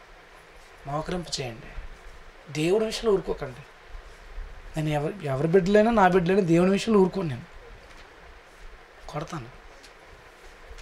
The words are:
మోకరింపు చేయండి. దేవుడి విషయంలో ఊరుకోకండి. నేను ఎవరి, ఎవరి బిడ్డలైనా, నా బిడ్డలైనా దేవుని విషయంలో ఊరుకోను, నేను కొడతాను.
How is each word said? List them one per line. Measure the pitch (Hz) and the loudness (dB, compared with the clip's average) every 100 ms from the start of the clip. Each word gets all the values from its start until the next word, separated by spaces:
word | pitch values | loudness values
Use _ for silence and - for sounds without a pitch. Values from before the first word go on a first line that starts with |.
| - - - - - - - - 139 | -20 -20 -20 -20 -20 -20 -20 -18 -10
మోకరింపు | 147 160 180 151 - | -8 -6 -6 -6 -8
చేయండి. | 127 113 - - - - - - - - - | -8 -10 -14 -14 -14 -16 -18 -20 -20 -20 -10
దేవుడి | 147 165 214 220 | -2 2 2 0
విషయంలో | - 226 | -2 0
ఊరుకోకండి. | 190 - - 139 127 - - - - - - - - - - - 156 | 0 0 -6 -8 -12 -20 -20 -18 -18 -18 -20 -16 -12 -12 -14 -10 -4
నేను | 156 | -2
ఎవరి, | 147 156 202 | -2 -2 -6
ఎవరి | 147 131 160 | -4 -2 4
బిడ్డలైనా, | 190 185 208 220 | 4 6 6 6
నా | 226 185 | 6 6
బిడ్డలైనా | 185 170 196 | 6 4 2
దేవుని | 175 170 180 | 4 4 4
విషయంలో | 196 - 214 | 2 4 4
ఊరుకోను, | 180 190 165 | 4 2 -4
నేను | 120 - - - - - - - - - - - - - - - - - | -6 -12 -20 -20 -20 -20 -20 -20 -20 -20 -20 -20 -20 -18 -18 -20 -20 -12
కొడతాను. | 147 156 160 117 - - - - - - - - - - - - - | -10 -8 -10 -12 -16 -20 -20 -20 -20 -20 -20 -20 -20 -20 -20 -20 -16